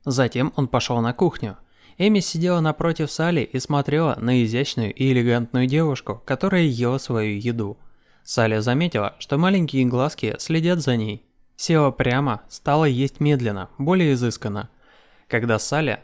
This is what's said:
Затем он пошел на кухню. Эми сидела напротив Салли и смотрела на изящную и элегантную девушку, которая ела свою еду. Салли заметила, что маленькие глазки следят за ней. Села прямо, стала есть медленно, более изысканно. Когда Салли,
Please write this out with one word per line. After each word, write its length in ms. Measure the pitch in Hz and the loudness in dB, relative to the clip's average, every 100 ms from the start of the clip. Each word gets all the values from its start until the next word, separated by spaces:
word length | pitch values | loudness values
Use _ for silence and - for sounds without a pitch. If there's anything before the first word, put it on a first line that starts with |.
| 143 | -4
Затем 480 | 131 120 123 156 - | 0 0 0 -2 -2
он 120 | 131 | -2
пошел 340 | 127 - 120 | -2 0 -2
на 120 | 117 | -2
кухню. 440 | 123 180 - 107 95 - _ - - | 0 0 0 -10 -12 -20 _ -20 -2
Эми 220 | 196 208 | 2 2
сидела 400 | - 160 175 175 | 0 -2 0 2
напротив 520 | 160 147 165 160 151 | 0 0 -2 -2 -4
Салли 300 | - 165 170 | -2 0 0
и 180 | - 131 | -2 -4
смотрела 580 | - 143 139 151 160 - | -2 -2 0 0 0 0
на 240 | 117 127 | 2 2
изящную 500 | 113 117 139 - 107 | 2 0 -4 -2 -4
и 180 | - 135 | 0 2
элегантную 540 | 127 120 120 117 127 127 | 2 2 0 0 0 0
девушку, 540 | 147 160 131 - 101 - | 2 0 -2 -6 -10 -6
которая 380 | 131 190 185 | -2 0 2
ела 340 | 160 120 120 135 | 2 2 0 -2
свою 420 | - 117 107 104 | -2 -2 -2 -2
еду. 380 | 120 117 101 - - - _ _ | -4 -4 -6 -8 -18 -20 _ _
Салли 340 | - - 110 110 | -6 0 2 2
заметила, 580 | 113 131 175 110 101 - | 0 0 0 -2 -4 -6
что 180 | - 143 | -4 0
маленькие 480 | 180 196 160 135 123 | 2 2 2 2 2
глазки 500 | 123 143 - 107 - | 2 -2 -2 -6 -6
следят 400 | - 160 165 175 | -2 0 2 0
за 180 | 135 120 | 0 0
ней. 280 | 107 101 - _ _ - | -2 -8 -16 _ _ -10
Села 360 | - 160 139 | 0 4 4
прямо, 500 | - 123 127 143 104 - | 2 0 2 0 -4 -8
стала 360 | - - 147 156 | -8 0 2 2
есть 340 | 123 135 - | 2 -2 0
медленно, 500 | 147 143 117 98 90 - | 2 2 0 -4 -8 -4
более 360 | 139 185 160 | 0 2 2
изысканно. 560 | 131 120 - 113 101 - _ _ _ _ _ _ | 2 0 -2 -6 -8 -10 _ _ _ _ _ _
Когда 280 | 120 120 110 | -2 0 0
Салли, 420 | - 147 151 107 | 0 0 0 -2